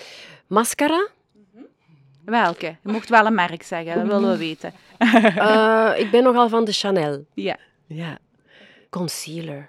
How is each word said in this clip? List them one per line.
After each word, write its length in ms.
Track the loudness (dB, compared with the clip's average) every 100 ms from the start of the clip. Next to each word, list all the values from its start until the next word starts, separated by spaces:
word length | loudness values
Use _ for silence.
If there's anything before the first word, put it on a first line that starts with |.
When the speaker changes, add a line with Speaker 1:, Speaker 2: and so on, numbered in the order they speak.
| -20 -20 -20 -20 _
Speaker 1:
Mascara. 600 | 0 0 -2 0 0 -2 -8 _ _ _ -20 -20 _ _ _ _ _
Speaker 2:
Welke? 420 | -4 0 0 -2 -10 -10
Je 100 | -8
mocht 160 | -8 2
wel 180 | 4 4
een 80 |
merk 280 | 2 -2 -4
zeggen, 320 | -10 -10 -6
dat 120 | -4 -2
willen 240 | 0 0
we 60 | -2
weten. 360 | -4 -8 -14 -16 _ _
<laughs> 160 | 2 4 4 2
Speaker 1:
Eh, 540 | 2 4 4 4 2 0
ik 140 | 2
ben 120 | 4
nogal 260 | 4 4 2
van 160 | 2
de 80 | -2
Chanel. 520 | -2 -2 0 -2 -6 -10
Speaker 2:
Ja. 220 | -10 -8 -8 _ _ _
Speaker 1:
Ja. 320 | -12 -12 -14 _ _ _ _ -20 _ _
Concealer. 800 | -8 -8 -8 -12 -12 -12 -14